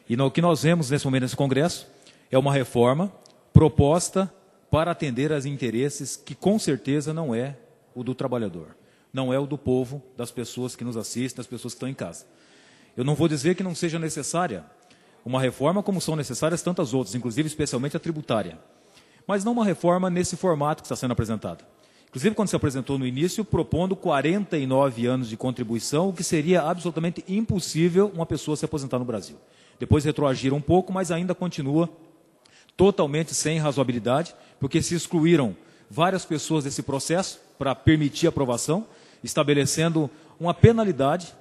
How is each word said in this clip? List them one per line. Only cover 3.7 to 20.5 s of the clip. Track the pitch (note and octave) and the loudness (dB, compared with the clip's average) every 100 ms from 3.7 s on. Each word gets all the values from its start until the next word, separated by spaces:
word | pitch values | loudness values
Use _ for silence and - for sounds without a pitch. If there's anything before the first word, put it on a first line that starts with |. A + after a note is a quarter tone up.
| - C#3+ E3+ - F#3+ F#3+ - _ _ _ | 6 4 4 2 -2 -2 -6 _ _ _
para | D3 E3+ | 0 0
atender | E3 D3+ A#2+ D3+ | -2 -2 -2 0
aos | D3+ C3+ | 0 -4
interesses | C#3 B2 A2 C#3+ - C#3 - | -4 -4 -2 -2 -4 -10 -12
que | - | -14
com | C#3 F#3 G#3+ | -2 0 2
certeza | - C3 - D3 C#3+ | 0 -2 0 -2 -2
não | D#3+ D#3 | -6 -4
é | A2+ C3 C#3+ - _ _ | -4 -4 -8 -20 _ _
o | B2 | -10
do | A#2+ | -8
trabalhador, | B2 C3+ B2 G#2+ E2+ D#2 - _ _ _ | -4 -2 -2 -4 -6 -16 -20 _ _ _
não | C3+ B2+ | -6 -2
é | C3 | -2
o | C#3+ | -2
do | D3 | -4
povo, | - B2+ B2 C#3+ - - | 0 0 -2 -8 -14 -12
das | A#2+ | -10
pessoas | - A2+ - B2 - | -8 -10 -6 -8 -6
que | |
nos | A#2+ A2+ | -8 -8
assistem, | G#2 A#2 B2+ - | -8 -6 -6 -8
das | A#2 | -12
pessoas | A#2 B2 | -10 -10
que | - | -10
estão | C3 | -10
em | |
casa. | C3 F2+ E2 - _ _ _ _ _ _ | -8 -10 -12 -20 _ _ _ _ _ _
Eu | - | -4
não | C3+ | -2
vou | D3+ D#3+ | 2 2
dizer | D3+ D3 | 2 0
que | F3+ | 0
não | F#3 | -4
seja | E3 F3 E3 | -4 -4 -4
necessária | D#3+ D3 C3 E3 F3+ F#2+ - _ _ - _ _ | -6 -6 -4 -4 -4 -6 -12 _ _ -20 _ _
uma | A#2+ C3 | -4 0
reforma, | C3 - C#3 G3 | 0 0 0 0
como | G3+ F#3 | 0 -2
são | - | -2
necessárias | D#3 C3+ A#2+ D#3 E3+ | -4 -4 -2 0 0
tantas | - F3+ C#3 | -2 -2 0
outras, | C3 B2 | 0 -2
inclusive | A#2+ A#2+ A2+ D#3 | -4 -4 -2 -4
especialmente | D3+ D3 B2+ C#3+ D#3+ | -2 -4 -2 -4 -6
a | |
tributária. | - D#3 C#3 A#2 F2+ E2 - _ _ _ _ _ - | -6 -8 -2 -2 -2 -10 -20 _ _ _ _ _ -4
Mas | G3+ | -2
não | G3+ | 0
uma | A#3+ | 0
reforma | G#3 E3 F3 F3+ F#3 | 0 2 2 2 2
nesse | F3 F3+ F3 | 0 -2 -2
formato | F#3+ | 0